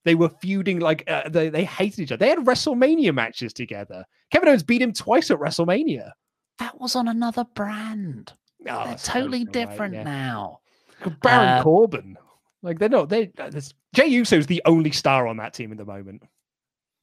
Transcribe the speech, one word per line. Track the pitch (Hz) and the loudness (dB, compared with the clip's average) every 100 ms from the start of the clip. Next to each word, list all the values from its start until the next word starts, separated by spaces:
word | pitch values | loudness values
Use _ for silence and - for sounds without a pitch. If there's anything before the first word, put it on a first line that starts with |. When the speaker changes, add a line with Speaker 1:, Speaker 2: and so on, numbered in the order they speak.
Speaker 1:
they | 170 165 | 2 4
were | 165 - | 2 -2
feuding, | 180 196 190 175 | -4 -2 -2 0
like, | 165 160 - | 0 -2 -2
uh, | 151 156 | -6 -2
they, | 165 160 | -2 0
they | 151 | -2
hated | 180 - 208 - | -4 -4 -4 -4
each | 143 | -6
other. | 117 233 | 0 2
They | |
had | 339 | 2
WrestleMania | 247 247 302 247 269 320 220 | 2 0 0 2 2 2 2
matches | 131 113 - 117 | 0 -2 -6 -10
together. | - 120 101 104 90 - _ _ | -10 -10 -12 -12 -16 -20 _ _
Kevin | 320 359 | 2 4
Owens | 254 | 4
beat | 156 240 | 2 0
him | 247 | 0
twice | - - 254 - | -2 0 0 2
at | 147 | 0
WrestleMania. | 147 - 170 208 320 131 - - _ _ _ - | -2 -2 0 0 -2 -4 -8 -20 _ _ _ -14
Speaker 2:
That | 240 - | -14 -10
was | 254 254 | -6 -4
on | 233 | -2
another | 233 233 233 233 - | -2 -4 -4 -6 -8
brand. | 208 214 220 214 180 117 - - _ _ - | -8 -8 -10 -8 -10 -12 -16 -20 _ _ -12
Speaker 1:
Oh, | 117 101 | -8 -8
Speaker 2:
They're | - | -8
Speaker 1:
so | - | -6
Speaker 2:
totally | 247 269 247 220 | -4 -4 -6 -6
Speaker 1:
right, | |
Speaker 2:
different | 240 220 208 202 | -6 -6 -6 -8
Speaker 1:
yeah. | 175 | -8
Speaker 2:
now. | 151 139 131 110 95 - _ _ _ _ 180 151 | -8 -6 -6 -6 -10 -14 _ _ _ _ -10 0
Speaker 1:
Baron | 247 240 127 127 | 4 6 6 4
Speaker 2:
Uh, | |
Speaker 1:
Corbin. | 156 175 220 123 95 95 _ _ _ _ | 6 6 4 0 -10 -20 _ _ _ _
Like, | 175 165 | -10 -2
they're | 214 | 2
not, | 240 151 | 2 2
they, | 220 190 - | -2 -2 -8
uh, | - | -12
this, | 147 - _ _ | -12 -14 _ _
Jey | - 311 | 2 4
Uso's | 247 226 170 143 | 4 4 4 4
the | 175 160 | 2 4
only | 165 156 | 4 4
star | - 143 135 117 | 0 2 2 2
on | 110 | -4
that | 110 | -10
team | - 110 | -12 -12
at | 107 | -14
the | 104 | -14
moment. | 101 98 101 _ _ _ _ _ _ _ _ | -16 -16 -20 _ _ _ _ _ _ _ _